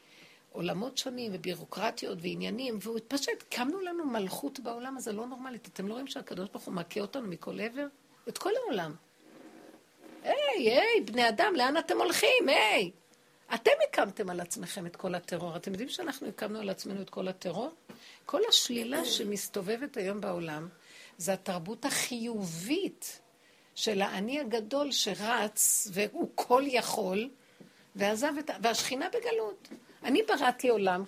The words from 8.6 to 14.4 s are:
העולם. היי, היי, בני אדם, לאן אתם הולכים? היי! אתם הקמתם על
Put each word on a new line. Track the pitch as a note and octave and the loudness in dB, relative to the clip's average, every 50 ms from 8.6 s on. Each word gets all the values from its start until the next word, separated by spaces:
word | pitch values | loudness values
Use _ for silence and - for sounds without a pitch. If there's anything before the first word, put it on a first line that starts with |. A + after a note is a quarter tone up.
העולם. | B4 G4+ C4 F#3 E3 D#3 E3+ - - _ _ _ - - - - - - - - - - - - - _ _ _ - - - - | 0 0 0 -2 -2 -4 -6 -10 -16 _ _ _ -20 -20 -20 -20 -20 -20 -20 -20 -20 -20 -20 -20 -20 _ _ _ -20 -20 -18 -6
היי, | - - A#4+ C#5+ D5 C#5+ B4 F4+ A#3+ G#3+ | 0 0 2 2 2 2 2 4 4 6
היי, | A#3+ D4+ G4+ A4+ A#4+ F#4 G#3+ | 8 8 6 8 6 4 2
בני | G#3 G#3+ B3 A#3+ A#3 | 2 4 4 6 6
אדם, | G#3+ E4 F#4 G#4+ F#4 | 6 6 4 4 4
לאן | C4 A#3+ C4 D4 E4 | 4 4 4 4 2
אתם | D#4 - F4+ - | 2 2 2 2
הולכים? | - E4+ E4+ - G4+ - B4+ B4 - C4 | 2 2 4 4 6 6 6 6 6 6
היי! | D4+ - A4 G#4+ - C4+ F#3+ F3 - - _ _ - _ _ _ _ _ _ - A#3 | 6 6 6 6 6 4 2 0 -4 -10 _ _ -20 _ _ _ _ _ _ -6 -6
אתם | A3+ - A4+ C#5+ D#5+ D5+ C#5 | -2 2 2 4 4 4 2
הקמתם | - D#4+ A3+ G3+ - - G3+ F3+ | 2 2 2 2 0 -4 -6 -4
על | F3 F3 | -4 -6